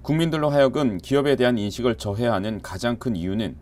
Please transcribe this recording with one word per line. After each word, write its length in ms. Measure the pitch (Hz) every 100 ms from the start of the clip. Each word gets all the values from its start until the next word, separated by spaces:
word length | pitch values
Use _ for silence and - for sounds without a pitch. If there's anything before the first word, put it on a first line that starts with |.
국민들로 480 | - 156 165 156 151
하여금 500 | 143 135 135 139 95
기업에 360 | - 139 143 131
대한 220 | 123 120
인식을 380 | 104 101 123 113
저해하는 640 | 104 104 120 104 101 107
가장 340 | - 95 120 120
큰 200 | 127 101
이유는 400 | 87 101 101 65